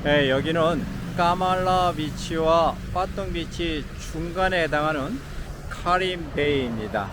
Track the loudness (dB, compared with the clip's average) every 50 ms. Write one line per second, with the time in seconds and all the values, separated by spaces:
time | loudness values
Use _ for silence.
0 | 2 4 4 4 4 4 4 2 2 2 2 2 4 4 2 2 -2 -4 -6 -6
1 | -6 -6 -2 2 2 2 2 2 2 0 2 2 2 2 4 4 4 2 2 0
2 | -4 -4 -4 -6 -6 -4 -2 2 4 4 6 6 6 4 2 -2 -6 -4 -2 -2
3 | -2 -2 -4 -6 -4 -4 -4 -4 -4 -6 -6 -4 -4 -2 -2 -4 -6 -8 -10 -10
4 | -10 -8 -6 -6 -6 -6 -2 0 0 2 2 2 2 2 2 2 2 2 0 -2
5 | -2 -4 -4 -6 -8 -8 -8 -10 -8 -8 -10 -12 -10 -10 -10 -6 0 2 2 2
6 | 2 0 -2 -4 -6 -6 -2 0 2 2 2 2 0 0 -2 -4 -6 -2 -2 -2
7 | -2 -2